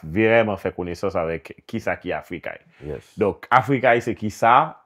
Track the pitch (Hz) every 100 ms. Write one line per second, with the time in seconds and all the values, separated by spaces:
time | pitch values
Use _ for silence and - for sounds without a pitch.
0 | 80 87 110 117 107 98 95 - 87 85
1 | 98 90 82 82 - - - 113 - 87
2 | 90 78 - 85 - - _ _ 76 67
3 | - - 104 87 - 123 131 135 123 120
4 | 117 101 107 - 117 127 156 -